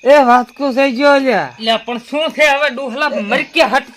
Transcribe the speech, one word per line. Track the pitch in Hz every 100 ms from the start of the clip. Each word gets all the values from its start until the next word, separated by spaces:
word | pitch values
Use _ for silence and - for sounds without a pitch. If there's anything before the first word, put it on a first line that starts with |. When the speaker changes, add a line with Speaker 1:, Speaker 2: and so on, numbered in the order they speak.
Speaker 1:
એ | 240 294
વાત | 247 247 233
કો | - 277
થઈ | 247 277
ગયો | 233 285 277
લ્યા. | 262 202 139 120
Speaker 2:
લ્યા, | 226 220
પણ | - 240
શું | - 294 320
છે | - 302
હવે | 277 294
ડોહલા | 247 269 240 294
મરકે | 226 208 262 285 330
હટ | 269 254 269